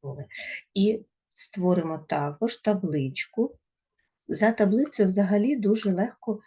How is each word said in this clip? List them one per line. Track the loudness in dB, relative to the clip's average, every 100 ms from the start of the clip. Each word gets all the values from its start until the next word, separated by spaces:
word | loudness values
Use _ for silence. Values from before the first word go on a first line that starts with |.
були. | -12 -12 -14 -14 -12 -14 -8
І | 0 2 0 -8 _ _
створимо | -12 -10 -2 2 2 0 -6 -4
також | -2 -2 -4 -4 -2
табличку. | -2 -2 -2 -2 -2 -6 -6 -2 -4 -4 _ _ _ _ _ _ -6
За | 2 2
таблицю | 4 2 2 0 2 2
взагалі | 2 2 2 2 0
дуже | 2 2 0
легко | 0 -2 -4 -8 -8